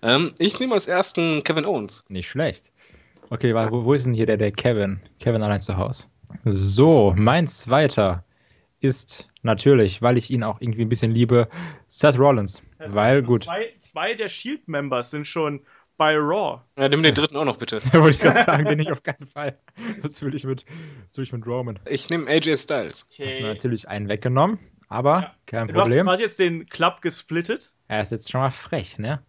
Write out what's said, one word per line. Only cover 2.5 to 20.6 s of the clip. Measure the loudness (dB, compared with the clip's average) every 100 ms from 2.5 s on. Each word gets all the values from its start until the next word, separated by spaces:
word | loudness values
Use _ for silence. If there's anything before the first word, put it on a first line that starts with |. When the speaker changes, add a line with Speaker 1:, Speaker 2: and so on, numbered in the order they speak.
| -6 _ _ _ _ _ _ _
Speaker 2:
Okay, | -2 0
wa-, | 2 0
wo, | 0
wo | 2
ist | 2 2
denn |
hier | 0 0
der, | 2
der | 0
Kevin? | 0 0 0 -2 -4 -12 _
Kevin | -2 0
allein | 0 -2
zu | -2 -4
Haus. | -4 -6 -14 _ -20 -6 -2
So, | 0 0 4 6 8 6 4
mein | 4 4 0
zweiter | -4 0 2 2 2 0 0 -8 _ _ _ _ _
ist | -2 -2 -8 -18 -18 _
natürlich, | -2 2 6 6 6 2
weil | 2 2
ich | 0
ihn | -4
auch | -4 -6
irgendwie | -6 -4
ein | -2
bisschen | 0 0
liebe, | 2 4 4 2 -4 -14 -16 _
Seth | 2 2 6
Rollins. | 4 4 0 -8 -20 _
Speaker 3:
Seth | -4
Speaker 2:
Weil, | 2 4 4
Speaker 3:
Rollins. | 4
Speaker 2:
gut. | 0
Speaker 3:
Zwei, | 0 -8 -8 _
zwei | -14 -6 -4
der | -4 -6
Shield-Members | -8 -10 -12 -8 -6 -2 -4 -4
sind | -10 -8
schon | -4 -4 -6 _ _ _ _
bei | 2 2
Raw. | 2 0 -2 -6 _ -2
Speaker 1:
Ja, | 0
nimm | 4
den | 4
dritten | 4 0 -2
auch |
noch, | -4 -4
bitte. | -8 -6 4
Speaker 2:
<laughs> |
Ja, | 6
wollte | 8 6
ich |
grad | 4 4 4
sagen, | 2
den | 2 0
nicht | -2
auf | -4
keinen | -8 -10 -14
Fall. | -10 -10 -10 _ -16 -12 -10
Das | -10 -8
will | -8
ich | -6
mit, | -6 -8